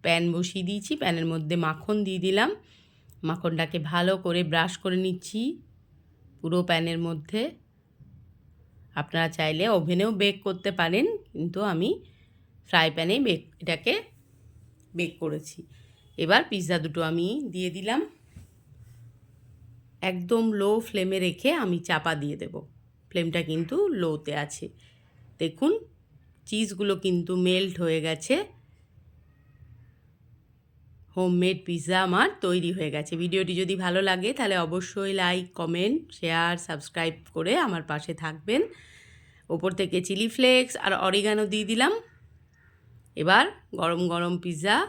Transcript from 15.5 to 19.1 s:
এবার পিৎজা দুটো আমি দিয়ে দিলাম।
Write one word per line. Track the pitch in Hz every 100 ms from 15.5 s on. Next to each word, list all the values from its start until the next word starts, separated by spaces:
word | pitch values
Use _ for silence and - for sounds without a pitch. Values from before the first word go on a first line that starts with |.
| - 170 - - _ _ -
এবার | 165 220 -
পিৎজা | 202 160 175
দুটো | 156 160 160
আমি | 170 180 269 254
দিয়ে | 180 180 170
দিলাম। | 196 262 415 - - - - - _ - - - -